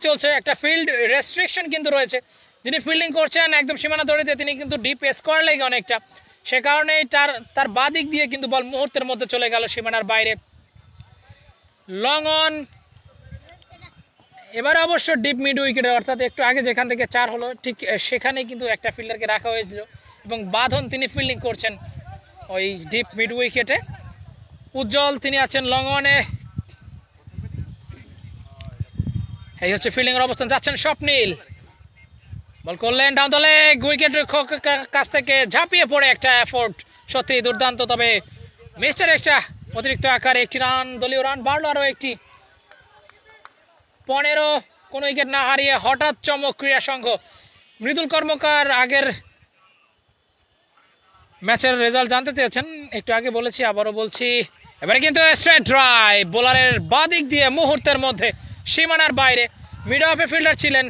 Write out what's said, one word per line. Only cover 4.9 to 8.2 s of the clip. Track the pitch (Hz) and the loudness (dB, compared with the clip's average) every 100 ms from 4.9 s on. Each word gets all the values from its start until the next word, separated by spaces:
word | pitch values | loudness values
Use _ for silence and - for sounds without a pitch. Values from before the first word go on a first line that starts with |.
| 285 277 262 | -2 -4 -4
score | 311 311 320 | 0 2 2
লেগে | 294 262 | 2 0
অনেকটা, | 247 - 226 - - - _ - | -2 -2 -6 -6 -20 -20 _ -4
সে | 254 285 | 0 2
কারণেই | 302 311 311 277 | 2 2 0 2
তার, | 294 285 254 - 277 | 2 0 -2 -6 -2
তার | 269 220 | -2 0
বাঁ | 285 | 0
দিক | 320 294 | 0 -2
দিয়ে | 302 | 0